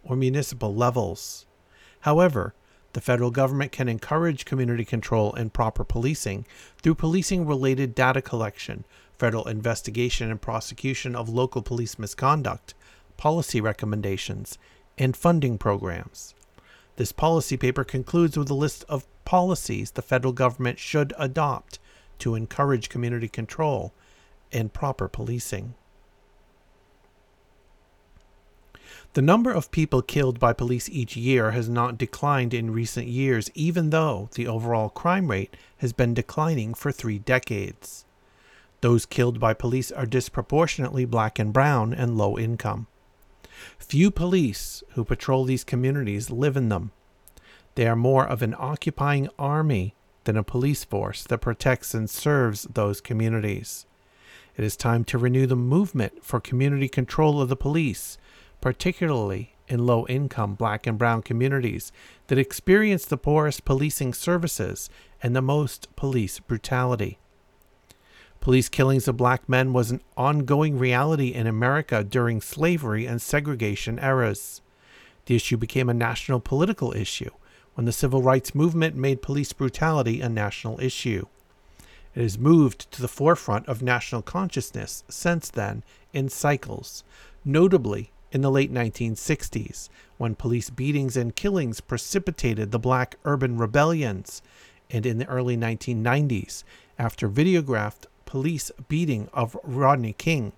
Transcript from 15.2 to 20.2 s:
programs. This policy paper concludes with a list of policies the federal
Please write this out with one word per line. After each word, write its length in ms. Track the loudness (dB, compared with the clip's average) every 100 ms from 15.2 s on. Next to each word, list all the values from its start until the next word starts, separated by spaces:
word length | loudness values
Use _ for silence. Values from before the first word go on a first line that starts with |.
| 4 4 2 0
programs. 760 | 0 0 -2 -8 -12 -18 -20 _ _ -20 _ -20 _ -4
This 140 | -4
policy 460 | 0 2 2 0 0
paper 260 | 0 0
concludes 540 | -4 -6 0 2 4 2
with 120 | -2
a 40 |
list 320 | 0 -2 -4 -6
of 180 | -6 -6 -16 2
policies 680 | 2 4 0 -2 -4 -4
the 100 | -8
federal 300 | -2 0